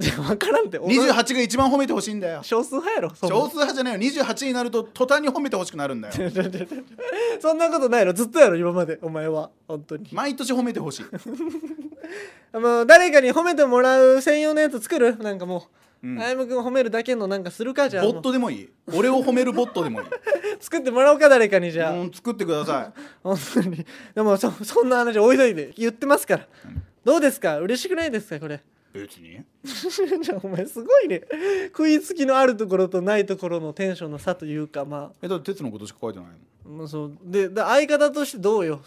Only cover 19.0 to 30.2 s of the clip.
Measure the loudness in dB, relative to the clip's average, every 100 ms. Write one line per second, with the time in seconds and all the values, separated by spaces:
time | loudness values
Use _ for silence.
19 | 2 2 2 2 0 0 -2 -2 -4 -6
20 | -8 -8 -2 -2 -2 -8 -6 -4 -2 4
21 | 6 8 8 8 6 4 2 -2 -2 -2
22 | -6 -8 -8 -4 -2 -2 -2 -4 -4 -14
23 | -20 -10 -4 -4 -2 -2 -2 -4 -12 -16
24 | -10 -2 2 2 0 -4 -2 2 4 2
25 | 2 4 6 8 4 2 -8 -4 -4 -2
26 | 2 2 2 -2 -2 -20 -14 -12 -14 _
27 | 2 4 4 2 -2 0 -2 -2 -2 -2
28 | -2 -4 -8 -10 -10 -12 _ _ _ -16
29 | -16 -18 -20 -20 -20 _ -14 -8 -8 -2
30 | -2 -2